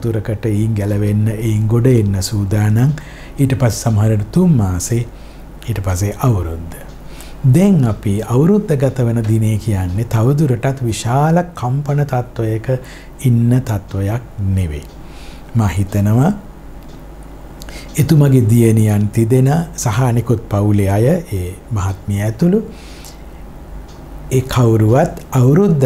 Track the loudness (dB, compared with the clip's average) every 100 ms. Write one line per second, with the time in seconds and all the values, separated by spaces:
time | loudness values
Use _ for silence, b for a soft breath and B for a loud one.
0 | -2 -2 -4 -4 0 0 0 0 0 0
1 | 2 2 0 0 0 0 2 4 4 4
2 | 4 0 -2 -2 0 0 2 4 2 0
3 | B B B -2 0 2 0 0 0 2
4 | 2 2 0 2 4 4 2 -2 -2 -4
5 | -4 B B B B -12 -6 -4 -2 -2
6 | -2 0 0 0 -2 -8 -10 -12 -16 -16
7 | B B B B 4 4 6 4 2 0
8 | -2 -2 0 2 4 2 2 0 0 0
9 | 0 0 0 2 2 0 -2 -2 -2 -4
10 | -2 2 2 2 2 0 -2 -2 -4 -4
11 | -2 0 2 2 0 -6 -4 -4 -2 -2
12 | 0 -2 -4 -4 -4 -2 -2 -4 B B
13 | B -4 0 2 4 2 0 -4 -4 -4
14 | -2 -4 -6 -6 -2 0 -2 -6 -12 -16
15 | B B B B B 0 0 0 -2 0
16 | 2 2 2 0 -10 -18 -18 -18 -18 -18
17 | -18 -18 -18 -18 -18 -16 -16 B B -2
18 | 4 6 6 6 6 6 6 4 4 2
19 | 0 0 2 4 4 2 -2 -6 -4 0
20 | 0 0 0 -2 -2 0 2 2 2 2
21 | 2 2 -2 -6 -6 -10 -8 -4 -4 -4
22 | -4 -2 -2 0 2 2 -2 B B B
23 | B B -18 -18 -18 -18 -16 -16 -16 -18
24 | -16 -16 -2 -2 0 2 4 4 4 4
25 | 2 -2 -2 2 4 6 4 4